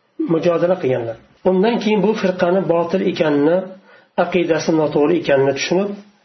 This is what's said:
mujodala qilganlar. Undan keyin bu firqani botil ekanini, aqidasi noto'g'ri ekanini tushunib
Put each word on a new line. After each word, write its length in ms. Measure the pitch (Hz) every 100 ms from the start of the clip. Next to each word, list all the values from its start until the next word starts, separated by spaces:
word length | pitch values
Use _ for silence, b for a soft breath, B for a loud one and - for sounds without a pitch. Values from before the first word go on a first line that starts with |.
| _ -
mujodala 580 | 311 165 175 165 175 185
qilganlar. 400 | 131 123 117 113 _ _
Undan 320 | 185 185 220 240
keyin 220 | 208 214
bu 80 | 196
firqani 480 | 214 190 185 175 190
botil 400 | 160 170 170 190
ekanini, 560 | 190 - 156 147 147 180 190 - B B B -
aqidasi 520 | 175 180 165 156 -
noto'g'ri 420 | 160 151 156 151 170
ekanini 360 | - 139 139
tushunib 360 | 135 - 180 202 202 - _